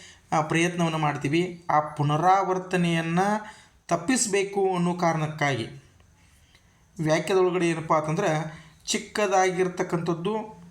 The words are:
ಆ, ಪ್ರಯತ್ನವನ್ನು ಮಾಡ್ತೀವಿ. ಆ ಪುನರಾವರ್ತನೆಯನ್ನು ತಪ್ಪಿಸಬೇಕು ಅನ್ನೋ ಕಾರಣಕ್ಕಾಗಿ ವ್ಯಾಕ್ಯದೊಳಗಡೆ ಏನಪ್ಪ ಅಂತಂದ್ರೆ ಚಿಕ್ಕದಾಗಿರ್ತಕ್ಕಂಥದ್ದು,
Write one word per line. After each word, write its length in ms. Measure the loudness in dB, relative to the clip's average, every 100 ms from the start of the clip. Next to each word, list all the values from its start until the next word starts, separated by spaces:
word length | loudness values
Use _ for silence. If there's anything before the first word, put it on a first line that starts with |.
| -20 -20 _
ಆ, 80 | -2
ಪ್ರಯತ್ನವನ್ನು 580 | 0 0 0 0 -2 0
ಮಾಡ್ತೀವಿ. 680 | -2 -2 -2 0 -2 -6 0
ಆ 100 | 0
ಪುನರಾವರ್ತನೆಯನ್ನು 1700 | 0 -2 0 2 4 4 2 -2 -2 0 0 0 0 0 0 -2 -6 -16 -20 _ -6
ತಪ್ಪಿಸಬೇಕು 880 | -4 0 0 0 0 0 0 0 2
ಅನ್ನೋ 180 | 0
ಕಾರಣಕ್ಕಾಗಿ 880 | 0 0 0 -2 -2 -2 -2 -6 -12 -20 _ _ _ _ _ _ _ _ _ _ -6
ವ್ಯಾಕ್ಯದೊಳಗಡೆ 680 | 0 0 2 4 4 4 0
ಏನಪ್ಪ 240 | 0 2
ಅಂತಂದ್ರೆ 720 | 0 2 0 0 0 -4 -10 -20 -18 -6
ಚಿಕ್ಕದಾಗಿರ್ತಕ್ಕಂಥದ್ದು, 1800 | -6 -4 -2 2 4 2 2 -2 -2 -4 -2 -2 -2 -2 -4 -6 -14 -18